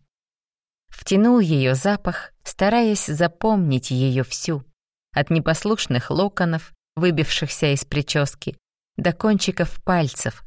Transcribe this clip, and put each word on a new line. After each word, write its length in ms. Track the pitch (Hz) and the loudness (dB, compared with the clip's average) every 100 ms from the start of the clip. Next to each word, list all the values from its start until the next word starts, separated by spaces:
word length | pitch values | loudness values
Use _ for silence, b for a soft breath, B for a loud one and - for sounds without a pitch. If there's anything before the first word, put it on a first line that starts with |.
| _ _ _ _ _ _ _ _ _ | _ _ _ _ _ _ _ _ _
Втянул 520 | - - 196 233 247 | -14 0 4 6 4
ее 340 | 170 143 131 | 4 2 2
запах, 580 | 131 196 208 180 - - _ | 2 0 0 -4 -8 -10 _
стараясь 600 | - - 196 233 220 202 - | -12 -2 2 4 2 0 -2
запомнить 840 | 151 170 - 220 208 160 127 - | 0 0 0 0 2 2 0 0
ее 320 | 127 135 127 | 0 0 0
всю, 420 | 127 - - 147 - _ _ _ _ | -2 -4 -4 -6 -8 _ _ _ _
от 180 | 143 147 | -4 0
непослушных 800 | 160 147 160 208 220 - 123 - | 0 0 0 -2 -2 -2 -2 -2
локонов, 640 | 151 202 - 170 160 - - _ | -2 -2 0 -2 -2 -8 -20 _
выбившихся 800 | 156 180 156 151 - 151 - 151 | -2 0 2 0 -2 -4 -2 0
из 120 | 139 | 0
прически, 720 | - 147 - 151 143 - - - _ _ _ - | -2 -4 -2 0 -2 -4 -10 -12 _ _ _ -4
до 160 | 175 | -2
кончиков 720 | 165 220 202 - - 170 - | 0 2 2 0 -2 -4 -4
пальцев 580 | - 175 143 - - - | 0 0 0 -4 -8 -8